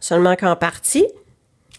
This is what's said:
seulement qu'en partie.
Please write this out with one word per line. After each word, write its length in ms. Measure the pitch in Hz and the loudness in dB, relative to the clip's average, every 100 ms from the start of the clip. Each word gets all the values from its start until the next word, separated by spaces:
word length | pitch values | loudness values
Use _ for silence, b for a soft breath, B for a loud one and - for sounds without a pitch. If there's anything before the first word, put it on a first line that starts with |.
seulement 360 | - 170 180 180 | -2 2 2 2
qu'en 180 | 190 | 0
partie. 520 | 170 170 - - 277 427 - _ _ _ _ _ | 0 -2 -4 -2 0 0 -2 _ _ _ _ _